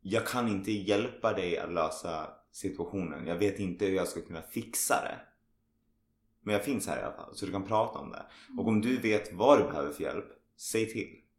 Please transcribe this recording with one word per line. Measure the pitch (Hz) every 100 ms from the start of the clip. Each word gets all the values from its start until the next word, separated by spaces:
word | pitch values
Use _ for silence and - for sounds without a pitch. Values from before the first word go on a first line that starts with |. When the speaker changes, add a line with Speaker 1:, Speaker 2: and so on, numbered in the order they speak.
Speaker 1:
jag | 95 113 110
kan | 123 117
inte | 98 95
hjälpa | 104 95 101 120 - 113
dig | 95 90 85
att | 80
lösa | 85 80 - 87 80 76 - _
situationen. | - 95 92 85 101 87 71 -
Jag | 87
vet | 101 98
inte | 95 87 98
hur | 95
jag | 87
ska | 87
kunna | - 82
fixa | - - 113 - - -
det." | - - - _ _ _ _ _ _ _ _ _ _ _ -
Men |
jag | 104 120
finns | 120 -
här | 67
i |
alla | 50 -
fall, | - -
så | 92
du |
kan | 95
prata | 98 110 113 -
om | 71
det. | - - - -
Speaker 2:
Mm. | 254
Speaker 1:
Och | 117
om | 107
du | 110 127
vet | 113 104 -
vad | 90 113 135
du |
behöver | - 73 71
för | -
hjälp, | 78 71 - - _ _
säg | - 113 110
till. | 113 - - _